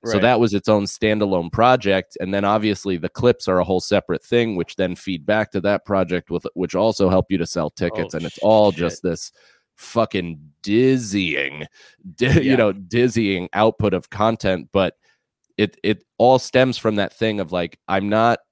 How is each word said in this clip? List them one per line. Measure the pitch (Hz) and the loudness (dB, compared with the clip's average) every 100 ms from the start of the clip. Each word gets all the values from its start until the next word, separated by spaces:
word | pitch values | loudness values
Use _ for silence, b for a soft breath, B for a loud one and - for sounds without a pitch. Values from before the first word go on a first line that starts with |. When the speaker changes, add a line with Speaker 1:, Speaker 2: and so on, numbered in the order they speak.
Speaker 1:
So | 113 | -2
Speaker 2:
Right. | 107 | 2
Speaker 1:
that | 107 120 | 4 4
was | 117 | 2
its | 101 - | 0 2
own | 107 | 2
standalone | 101 - 110 107 104 92 85 | 2 -2 0 0 0 0 -2
project. | 107 120 127 101 95 90 - | 2 4 4 2 0 -2 -10
And | 92 | -4
then | 98 | 0
obviously | 101 107 107 101 101 90 | 2 2 0 -2 -4 -4
the | 87 | -6
clips | - 120 117 - | 0 0 0 0
are | 92 | 0
a | |
whole | 87 92 | 2 -2
separate | - 101 - 85 | 0 -2 0 -8
thing, | - 120 117 | -2 -2 0
which | 95 85 - | -4 -6 -4
then | 92 | -4
feed | 90 - 87 73 | -4 -8 -8 -2
back | 107 104 | -2 -2
to | 98 | -4
that | 87 101 | -2 -2
project, | - 98 87 90 - | 0 -2 0 -4 -4
with, | 85 - | -8 -8
which | - 90 90 | -6 -4 0
also | 110 107 95 | 0 2 2
help | 92 90 | 2 0
you | 95 | -2
to | 82 | -4
sell | 87 76 | -4 -6
tickets. | - 87 104 - | -4 -6 -4 -8
Speaker 2:
Oh, | 80 | -6
Speaker 1:
And | 80 | -10
it's | - | -4
all | 104 110 104 | 2 4 4
Speaker 2:
shit. | 82 | 2
Speaker 1:
just | 85 - | -4 -4
this | 90 82 - b b b b | -4 -6 -8 b b b b
fucking | _ - 117 110 101 87 78 76 _ | _ -6 -2 -2 -2 -6 -10 -16 _
dizzying, | - 107 127 135 113 101 87 71 69 73 76 b b b 190 | -2 2 2 2 -2 -2 -2 -2 -6 -8 -16 b b b -20
di-, | - 160 | -4 2
<laughs> | 156 | 2
you | 135 | 4
Speaker 2:
Yeah. | 127 | 2
Speaker 1:
know, | 107 | 2
dizzying | 98 92 110 127 120 104 95 90 | 0 -4 0 2 2 0 -2 -4
output | 101 110 - 104 | 2 2 2 -2
of | 90 - | -2 -6
content. | - 107 113 101 92 - | -2 -2 0 -2 -4 -2
But | 98 92 - _ _ _ _ _ - | -2 -2 -4 _ _ _ _ _ -2
it, | 104 _ | -2 _
it | 98 104 _ _ | -4 -4 _ _
all | 120 131 | 4 4
stems | - 127 131 120 | 2 2 2 0
from | 113 104 | -2 -2
that | 98 | -4
thing | - 113 104 | -2 -4 -2
of, | 87 | -4
like, | 90 85 - - | -4 -6 -10 -4
I'm | 98 101 | -4 0
not | 107 117 117 _ | 2 2 0 _